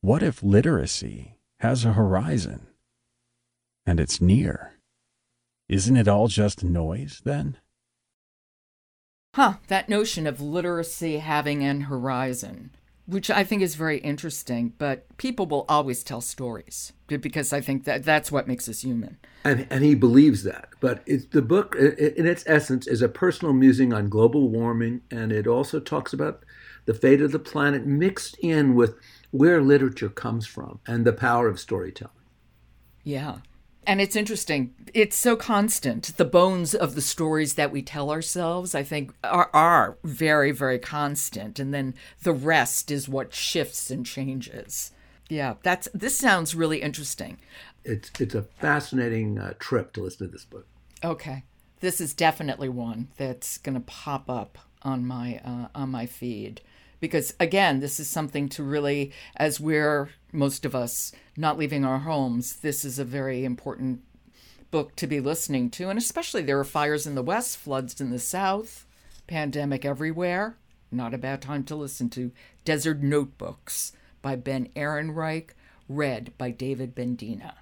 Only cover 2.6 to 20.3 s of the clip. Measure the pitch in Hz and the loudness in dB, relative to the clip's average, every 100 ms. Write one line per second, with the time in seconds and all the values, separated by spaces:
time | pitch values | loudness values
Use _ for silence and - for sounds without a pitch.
2.6 | - _ _ _ _ _ _ _ _ _ | -16 _ _ _ _ _ _ _ _ _
3.6 | _ _ - 82 76 - 87 107 90 67 | _ _ 0 2 2 2 6 6 4 -4
4.6 | - _ _ _ _ _ _ _ _ _ | -10 _ _ _ _ _ _ _ _ _
5.6 | _ 98 98 127 104 101 113 101 104 - | _ 0 6 6 6 6 4 4 2 2
6.6 | 90 85 80 95 143 - - 143 143 131 | 0 0 0 -4 -8 -8 -4 -4 -4 -8
7.6 | _ _ _ _ _ _ _ _ _ _ | _ _ _ _ _ _ _ _ _ _
8.6 | _ _ _ _ _ _ _ - 254 202 | _ _ _ _ _ _ _ 4 4 4
9.6 | - 190 190 208 220 - 156 135 143 165 | -2 -2 2 0 0 -2 -4 -4 -4 -4
10.6 | 175 170 165 - 165 151 156 151 147 147 | -2 -2 -4 -4 -4 -4 -2 0 0 0
11.6 | 139 143 139 135 127 127 131 123 98 - | 0 -2 -4 -4 -2 -2 -2 -6 -10 -14
12.6 | - - _ _ - 190 - 208 196 208 | -18 -20 _ _ -6 -6 0 0 2 0
13.6 | 185 151 160 147 - 143 160 143 - 120 | 0 0 -2 -2 -2 -4 -6 -10 -6 -4
14.6 | 117 117 147 131 _ - 262 247 185 143 | -4 -2 -4 -4 _ -10 -8 -4 -2 -2
15.6 | - 151 139 123 - 117 - - 127 113 | 2 2 2 -4 -6 -8 -10 -8 -8 -8
16.6 | - - - _ - 147 147 160 135 143 | -12 -14 -14 _ -8 -6 -4 -4 -2 -4
17.6 | 139 135 135 160 139 151 147 143 127 123 | -2 -4 -2 -2 2 2 2 -2 -2 -4
18.6 | - 110 131 117 98 - - - - 127 | -4 -8 -4 -4 -6 -12 -20 -4 2 2
19.6 | 135 135 147 139 120 123 151 | 2 4 6 8 8 10 8